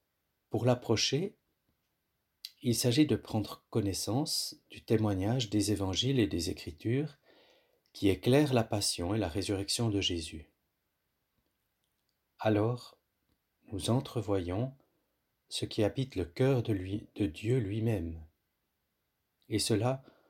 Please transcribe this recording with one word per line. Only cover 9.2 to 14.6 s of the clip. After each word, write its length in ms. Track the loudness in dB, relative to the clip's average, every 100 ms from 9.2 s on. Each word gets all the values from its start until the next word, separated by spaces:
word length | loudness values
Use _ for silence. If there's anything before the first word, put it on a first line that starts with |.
| -2
résurrection 600 | -2 -2 -2 -2 0 0
de 120 | 2
Jésus. 480 | 0 -2 -6 -12 -16 _ _ _ _ _ _ _ _ _ _ _ _ _ _ _ _ _ _ -4
Alors, 580 | 2 2 2 -2 -8 -20 _ _ _ _ _ _ -10
nous 180 | -6 0
entrevoyons 800 | 0 0 -6 0 0 0 -2